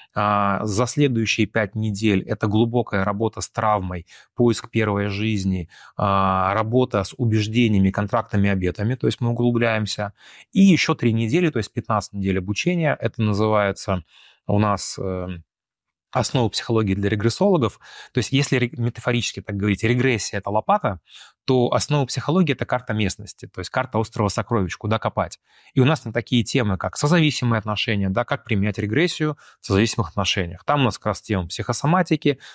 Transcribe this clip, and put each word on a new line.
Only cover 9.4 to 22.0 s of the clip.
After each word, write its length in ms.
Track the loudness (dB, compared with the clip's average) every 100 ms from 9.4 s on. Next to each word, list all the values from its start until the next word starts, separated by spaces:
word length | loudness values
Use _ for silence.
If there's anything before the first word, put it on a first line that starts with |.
| 0 2 0 0 -4 -6 -8 -10 -20 -20 -4
И 100 | 4
ещё 320 | 6 6 2 0
три 160 | 0
недели, 380 | 0 0 2 0
то 80 | -2
есть 140 | -6
пятнадцать 400 | -6 -2 -2 -4
недель 240 | -4 -2 -2
обучения, 580 | -2 -4 -2 0 0 -2
это 220 | -4 -2
называется 800 | 0 2 2 2 0 -2 -4 -4 -6 -20 -20 _ -2
у 100 | 2
нас, 400 | 2 0 -4 -8
эм, 460 | -6 -6 -8 -10 -14 _ _ _ _ _ _
основа 360 | -4 0 0 0
психологии 440 | -2 -2 0 2
для 160 | 0 0
регрессологов. 680 | 0 0 2 2 2 0 -4 -20 -20 -6
То 40 | -4
есть 120 | 0
если 260 | 0 2 0
ре-, 120 | 0 -2
метафорически 640 | -4 -4 -2 -2 -2 -8
так 140 | -8 -2
говорить, 280 | 0 0
регрессия — 540 | 0 2 2 0 -4 -6
это 100 | -2
лопата, 500 | -2 2 0 0 -6 _ -20 -20 _ 0
то 260 | 2 2
основа 340 | 0 0 -2